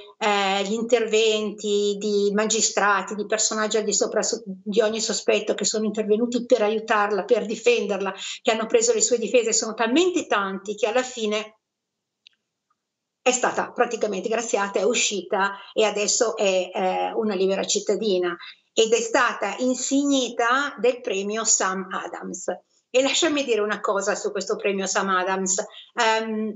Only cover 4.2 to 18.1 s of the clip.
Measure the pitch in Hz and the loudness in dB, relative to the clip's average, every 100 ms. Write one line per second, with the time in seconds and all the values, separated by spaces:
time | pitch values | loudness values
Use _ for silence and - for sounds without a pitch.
4.2 | - 226 196 185 214 196 214 220 220 196 | -2 -4 -8 -10 -4 2 2 0 -2 -2
5.2 | - 214 - - 202 151 110 220 101 208 | 0 0 0 -2 -2 0 -2 -2 0 2
6.2 | 240 247 240 240 208 220 220 214 208 202 | 2 0 2 2 2 0 0 2 2 0
7.2 | - 214 202 214 240 233 202 196 196 190 | 2 2 2 0 2 2 2 -2 -4 -6
8.2 | - - - 220 - 233 226 220 - 233 | -10 -4 0 0 2 2 4 2 2 2
9.2 | 208 247 220 - 220 214 226 285 370 339 | 2 2 2 0 -2 -2 2 4 4 2
10.2 | - 214 196 190 208 202 220 247 247 233 | 0 0 0 -6 -8 -2 0 0 -2 -4
11.2 | 214 214 214 _ _ _ _ _ _ _ | -2 -2 -6 _ _ _ _ _ _ _
12.2 | - _ _ _ _ _ _ _ _ _ | -20 _ _ _ _ _ _ _ _ _
13.2 | 262 254 190 - 180 - 233 226 214 190 | 0 2 0 0 -4 -2 -2 0 -2 -2
14.2 | 208 226 233 208 196 208 208 226 - 202 | -2 -2 -2 -2 0 0 0 2 0 -2
15.2 | - 196 196 - - - 214 202 208 - | -2 0 -2 -4 -6 0 0 0 0 0
16.2 | 226 - 196 185 180 - 185 185 180 208 | 0 0 0 2 -2 -2 -2 0 -2 -2
17.2 | 214 185 190 190 185 208 202 185 214 | -2 0 0 0 -2 -2 0 -2 0